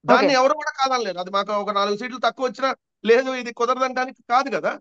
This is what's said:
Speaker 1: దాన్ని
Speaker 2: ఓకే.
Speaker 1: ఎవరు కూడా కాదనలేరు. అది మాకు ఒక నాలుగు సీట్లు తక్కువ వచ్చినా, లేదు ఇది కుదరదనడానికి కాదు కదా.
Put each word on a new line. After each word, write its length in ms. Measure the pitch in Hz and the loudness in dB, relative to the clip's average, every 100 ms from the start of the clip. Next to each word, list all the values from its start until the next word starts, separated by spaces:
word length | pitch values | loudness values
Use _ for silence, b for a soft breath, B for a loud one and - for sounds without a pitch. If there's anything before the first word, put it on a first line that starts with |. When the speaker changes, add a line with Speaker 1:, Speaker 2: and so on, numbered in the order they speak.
| - | 6
Speaker 1:
దాన్ని 220 | 247 - | 6 6
Speaker 2:
ఓకే. 60 | 262 | 4
Speaker 1:
ఎవరు 140 | 269 302 | 4 2
కూడా 100 | 294 294 | -6 -2
కాదనలేరు. 400 | 269 254 214 175 | 0 0 -2 -6
అది 80 | 180 196 | -4 -2
మాకు 160 | 202 208 | -2 -4
ఒక 100 | 202 202 | -2 -2
నాలుగు 180 | 202 208 | -2 -2
సీట్లు 180 | 247 247 233 | -6 -2 -4
తక్కువ 180 | 226 262 | -2 -6
వచ్చినా, 220 | - 269 - _ _ 208 | -2 -4 -4 _ _ 2
లేదు 180 | 233 262 254 | 4 4 -6
ఇది 120 | 240 233 | -8 -4
కుదరదనడానికి 640 | 240 254 262 254 262 - - | -2 0 -2 -2 -6 -10 0
కాదు 180 | 240 262 196 | 0 0 -4
కదా. 160 | 175 277 | -4 -6